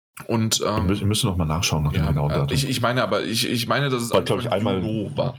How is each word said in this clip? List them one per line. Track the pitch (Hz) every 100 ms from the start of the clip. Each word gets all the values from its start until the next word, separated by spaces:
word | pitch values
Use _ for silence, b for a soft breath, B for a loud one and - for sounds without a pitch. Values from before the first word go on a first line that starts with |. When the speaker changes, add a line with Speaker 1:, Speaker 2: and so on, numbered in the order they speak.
| _ - -
Speaker 1:
Und, | 113 113 -
ähm, | - 107
Speaker 2:
Wir |
müssen, | 87 104 101
müssen | 107 110
noch | 87
mal | 78
nachschauen | 78 - 78
nach | 73
dem | -
Speaker 1:
ja, | 76
Speaker 2:
genauen | 73 73
Speaker 1:
äh, | 76
Speaker 2:
Datum. | 71
Speaker 1:
ich, | - 135
ich | 120
meine | 117 127
aber, | 107 104
ich, | 71 113 120
ich | 117 117
meine, | 117 139
dass | 127
es | 117
Speaker 2:
War, | 101
glaub | - 104
ich, | -
Speaker 1:
Anfang | 95 107 95
Speaker 2:
einmal, |
Speaker 1:
Juni | 87 110 95 -
war. | -